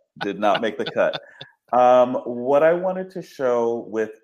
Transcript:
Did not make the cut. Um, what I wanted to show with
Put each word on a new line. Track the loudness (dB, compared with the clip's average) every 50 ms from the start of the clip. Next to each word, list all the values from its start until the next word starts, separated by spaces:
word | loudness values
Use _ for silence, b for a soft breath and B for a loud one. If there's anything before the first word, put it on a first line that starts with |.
| _ _ _ -10
Did | -8 -8 -6 -2
not | 0 0 0 0
make | -2 -4 -6
the | -6 -8
cut. | -6 -2 -2 -2 -2 -2 -6 B B B B B B B B _ -2
Um, | 2 4 6 6 6 6 4 2 0 -6 -6
what | -6 -8 -6 -2 2 2 4
I | 4 4
wanted | 2 2 -2 -4 -4 -6 -8 -10
to | -12 -14
show | -14 -14 -10 -4 -2 0 0 0 0 0 -2 -4 -6 -6
with | -4 -4 -4 -4 -6 _